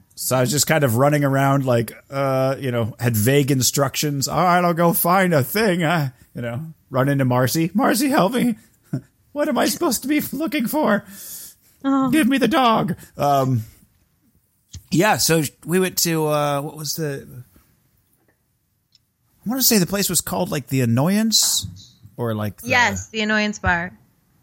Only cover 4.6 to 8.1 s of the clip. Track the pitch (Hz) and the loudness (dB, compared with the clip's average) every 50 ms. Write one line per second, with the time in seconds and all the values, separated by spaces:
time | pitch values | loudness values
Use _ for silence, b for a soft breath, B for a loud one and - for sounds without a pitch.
4.6 | 180 175 170 165 175 170 170 - - 170 180 196 185 180 165 139 127 - - 208 | 2 2 2 2 2 2 2 2 0 2 2 4 4 4 4 2 2 2 0 0
5.6 | 226 208 170 180 165 151 175 160 143 127 b b b b _ 165 120 117 120 143 | 2 2 2 2 0 0 0 0 -2 -4 b b b b _ -8 -8 -6 -8 -8
6.6 | 160 160 - _ _ _ 131 127 135 143 143 135 131 123 123 127 131 123 - 165 | -10 -12 -16 _ _ _ 0 0 2 2 2 2 2 2 2 2 2 2 0 -2
7.6 | 160 - - 214 - - 294 208 294 269 | -2 0 0 0 2 2 2 0 0 2